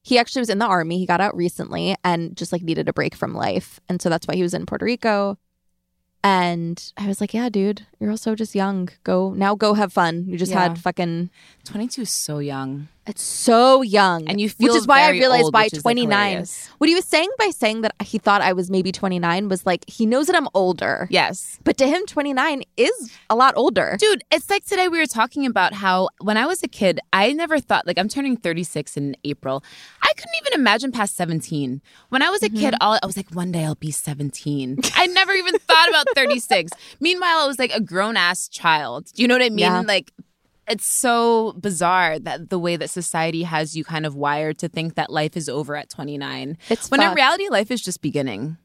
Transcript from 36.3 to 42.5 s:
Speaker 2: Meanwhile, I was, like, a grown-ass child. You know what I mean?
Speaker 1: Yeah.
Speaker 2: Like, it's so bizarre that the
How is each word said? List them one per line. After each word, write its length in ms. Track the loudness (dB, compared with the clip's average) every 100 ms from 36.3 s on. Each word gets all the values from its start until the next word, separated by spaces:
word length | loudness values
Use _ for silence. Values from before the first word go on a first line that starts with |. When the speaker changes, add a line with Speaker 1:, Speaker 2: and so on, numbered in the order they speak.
| 0 0 0 0 -12 -18 -4
Speaker 2:
Meanwhile, 380 | -2 0 2 2
I 80 | 0
was, 120 | 0
like, 140 | -2 -2
a 60 |
grown-ass 640 | -2 -2 0 2 0 0 -8
child. 600 | -2 2 2 0 -8 -12 0
You 120 | 2
know 80 | 4
what 80 |
I 60 | 2
mean? 100 | 2
Speaker 1:
Yeah. 220 | 2 2
Speaker 2:
Like, 300 | 2 -2 -2 -20 -20 _ _ _ -8
it's 180 | -6 -4
so 640 | -2 2 2 4 2 0 -4
bizarre 580 | -6 0 2 2 2 -2
that 320 | -6 -10
the 80 | -6